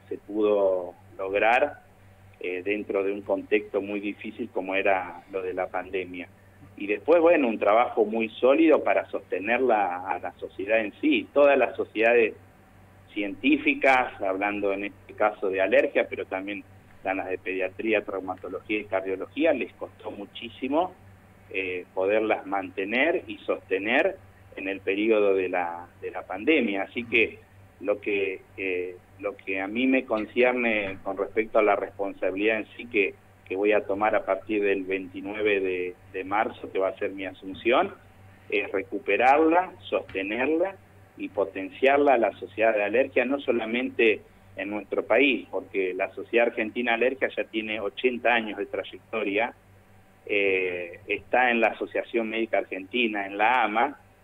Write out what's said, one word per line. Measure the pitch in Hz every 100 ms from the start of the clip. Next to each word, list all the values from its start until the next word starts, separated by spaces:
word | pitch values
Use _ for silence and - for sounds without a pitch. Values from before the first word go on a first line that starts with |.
| -
se | -
pudo | - 104 104 104 98 92 87 87 - -
lograr, | 95 101 107 123 147 - - - - - - -
eh, | 90 90
dentro | 90 104 101 98
de | 98
un | 101
contexto | 98 98 92 107 104 104
muy | 101 104
difícil | 101 101 113 - 117
como | - 95 98
era | 98 95 90 - -
lo | 95
de | 92 92
la | 90
pandemia. | 92 90 95 87 90 85 - - - - -
Y | 101
después, | 104 - 170
bueno, | 165 170 123
un | 104
trabajo | 101 107 123 - 104
muy | 113 113
sólido | - 123 147 165 135
para | 107 95 -
sostenerla | 95 - 90 101 123 131 107 98 87 92
a | 90
la | 90
sociedad | - 92 - 95 110
en | 104 -
sí. | 151 127 92
Todas | 139 143 139
las | 117 -
sociedades | 98 107 113 120 110 - - - - - - - -
científicas, | 104 101 95 131 151 - 139 135 131 120 -
hablando | 98 95 101 104 101
en | 98 101
este | - -
caso | - 107 - 101
de | 95
alergia, | 98 131 - - -
pero | 98 92
también | 95 98 101 - - - -
están | 98 95
las | 90
de | 92
pediatría, | 92 92 92 - 110 104
traumatología | 101 95 92 92 92 92 - 107
y | 104
cardiología, | 95 92 95 - - 160
les | 139 76
costó | - 90 - -
muchísimo, | 98 101 - 117 - 127 147 180 - - - - - -
eh, | 95 95 90 87
poderlas | - 95 107 110 101 98
mantener | 98 92 92 98 117 151 180 -
y | 104
sostener | - 92 - 95 104 127 185 - - - - -
en | 95
el | 98
periodo | - 98 110 107 101
de | 98 90
la, | 90 85 85 87 -
de | 92
la | 87
pandemia. | - 92 117 160 117 98
Así | 98 123 120
que | 120 104 - - - - -
lo | 95 104
que, | - 101 95 92 - -
eh, | 95 90 90 90 - -
lo | 101 98
que | - 95
a | 98
mí | 110 131
me | 131 127
concierne | 110 107 - 123 127 117 107 98 95
con | - 95
respecto | 95 - 110 117
a |
la | 107 98
responsabilidad | 95 - 98 95 95 95 104 110
en | 101 -
sí | 120
que, | 110 95 - - - -
que | 95
voy | 104
a | 104 -
tomar | 98 107 104
a | 98
partir | 95 - 107
del | 101 98
veintinueve | 92 95 92 95 95 107 107 101
de, | 95 90 90 - -
de | 95
marzo, | 92 101 117 - 92
que | 95
va | 95
a | -
ser | 101
mi | 98 95
asunción, | 92 95 92 117 135 196 - - - - - -
es | 104 101
recuperarla, | 98 98 101 - 101 123 143 160 170 185 -
sostenerla | - 101 - 95 98 110 131 160 190 - - - - -
y | 98
potenciarla | - 95 98 95 - 131 143 143 123
a |
la | 107
sociedad | - 92 - 113
de | 107
alergia, | 101 113 135 - 123
no | 143
solamente | 143 117 110 120 131 - 113 98 - - - -
en | 98
nuestro | 104 98 98 92
país, | 110 143 113 -
porque | 95 92 98 95
la | 90 95
Sociedad | - 92 117 117
Argentina | 117 107 113 120
de | 117 127
Alergia | 135 117 -
ya | 104
tiene | 110 110 107
ochenta | 101 - 127 120 110
años | 120 110 101
de | 98
trayectoria, | 95 - 95 - 113 104 98 123 - _ - _ - - _ -
eh, | 104 98 95 92 90 85 95 -
está | 101 - 123 123
en | 117
la | 110
Asociación | 98 98 104 92 117 110
Médica | 110 113 98
Argentina, | 92 95 95 123 117 104 98
en | 101
la | 107 127
ama, | 110 107 135 139 - _